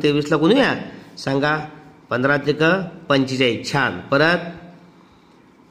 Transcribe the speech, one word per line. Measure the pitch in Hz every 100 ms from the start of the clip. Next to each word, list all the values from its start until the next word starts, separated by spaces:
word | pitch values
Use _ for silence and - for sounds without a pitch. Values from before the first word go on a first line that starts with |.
तेवीसला | 147 147 143 156
गुणूया, | 165 262 208 110 - - - -
सांगा, | - 135 147 156 151 - - - -
पंधरा | 123 131 143
त्रिक | 139 143 160 190 180 - -
पंचेचाळीस, | 139 127 131 127 104 -
छान. | 147 123 90
परत | - 139 156 175 165 - - - - - _ _ _ _ _ _ _